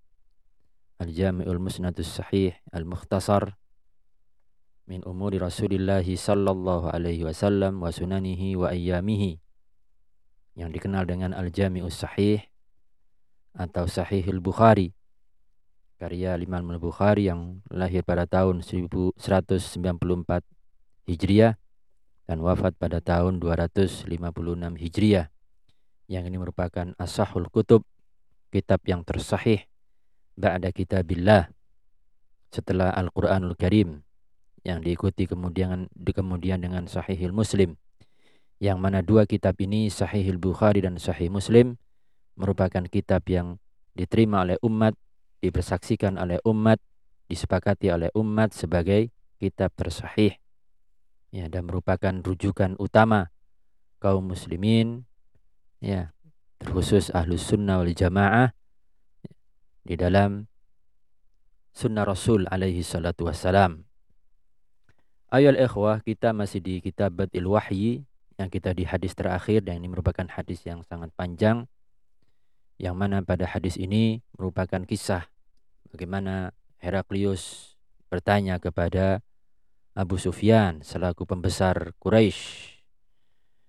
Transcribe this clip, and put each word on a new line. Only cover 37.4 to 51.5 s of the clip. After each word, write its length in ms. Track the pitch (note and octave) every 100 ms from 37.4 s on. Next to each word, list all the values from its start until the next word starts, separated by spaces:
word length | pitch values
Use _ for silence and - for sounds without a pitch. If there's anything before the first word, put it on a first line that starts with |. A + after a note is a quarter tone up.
| G#2+ G2 F2+ - - _ - _ _ _ _ _
yang 160 | G2+ F#2
mana 240 | F#2+ F#2+
dua 240 | F2 A2
kitab 320 | G#2 G#2+ G2 F#2
ini, 240 | G2 G#2+ G#2+
Sahihul 480 | - F#2 G#2 F#2+ F2+
Bukhari 480 | F#2 E2 G#2+ G2+
dan 160 | F#2 F2
Sahih 320 | - F2 E2+
Muslim, 480 | G2 - A2+ B2 A#2+ _ _ _ _ _ -
merupakan 480 | F#2+ F#2+ F#2 F#2+ F2
kitab 320 | G2+ - F#2 -
yang 300 | F2+ F2 F2 - _ _ -
diterima 480 | F2+ A2 A2 G2+
oleh 160 | F2+ F#2
umat, 320 | A#2 A2 A2 - - _ _ _
dipersaksikan 800 | F#2 F2+ - F2+ - A2 G2+ F#2+
oleh 180 | F2+ F2
umat, 320 | A2+ A2 A2 A2 - _ - - -
disepakati 560 | F2+ - F#2 G#2 G2 G2
oleh 240 | E2+ E2+
umat 400 | G#2+ A2 G#2+ A2
sebagai 560 | - E2 F2 E2+ G2+ A#2 - - _
kitab 320 | F#2+ - F#2+ -
tersahih, 560 | D#2+ - - - G#2 - _ _ _ _ _ _ _ _ _
ya, 160 | F#2+
dan 160 | E2